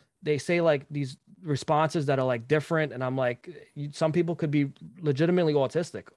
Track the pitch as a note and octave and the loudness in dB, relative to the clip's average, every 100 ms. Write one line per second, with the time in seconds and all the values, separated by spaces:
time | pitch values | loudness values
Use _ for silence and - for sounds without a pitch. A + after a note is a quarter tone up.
0 | _ _ D3+ D3 - F3 E3+ D3 C#3 D3 | _ _ -2 -2 0 2 4 2 -2 -6
1 | C3+ C#3 _ - F3 C#3 - D3+ D#3+ E3+ | -6 -8 _ -12 -4 -2 0 2 2 0
2 | C#3 C3+ C3 A#2+ A#2+ D3+ C#3+ D#3+ D3+ B2+ | 0 0 0 -2 0 0 2 0 0 -4
3 | C3 C3 B2+ B2 - - - - D3 - | -4 0 -2 -2 -10 -20 -16 -12 -10 -2
4 | D#3+ D#3+ E3 E3+ D#3+ D3 C#3 - - - | 0 2 0 -2 0 2 0 -4 -18 -4
5 | D3+ C3+ E3 F3+ E3 D3 C3+ - - G#2 | -2 2 4 4 4 2 2 0 -4 -8
6 | - | -14